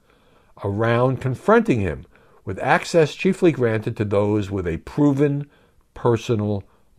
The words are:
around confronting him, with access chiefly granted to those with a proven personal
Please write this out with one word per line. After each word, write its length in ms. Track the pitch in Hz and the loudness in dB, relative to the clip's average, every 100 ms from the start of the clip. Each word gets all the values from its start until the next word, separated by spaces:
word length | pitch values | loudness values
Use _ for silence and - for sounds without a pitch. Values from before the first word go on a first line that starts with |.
| _ _ _ _ _ - | _ _ _ _ _ -8
around 600 | 101 101 113 120 131 131 | -4 0 0 2 0 0
confronting 580 | 131 123 - 233 - 120 | -4 -4 2 4 4 0
him, 260 | 92 69 - _ _ _ | 0 -4 -12 _ _ _
with 160 | - 95 | -10 -6
access 560 | 131 170 - 170 147 - | 0 0 2 2 2 0
chiefly 380 | 190 185 175 | -2 2 2
granted 420 | 127 117 110 120 113 | 2 0 0 -4 -4
to 80 | |
those 480 | 104 101 104 107 95 | -2 0 0 0 -2
with 160 | 98 87 | -4 -4
a 80 | 82 | -6
proven 640 | - - 147 135 147 143 143 _ _ _ _ | -6 2 2 4 0 0 -8 _ _ _ _
personal 720 | - 123 110 - 110 104 101 - _ _ | -2 0 0 0 -2 -2 -4 -8 _ _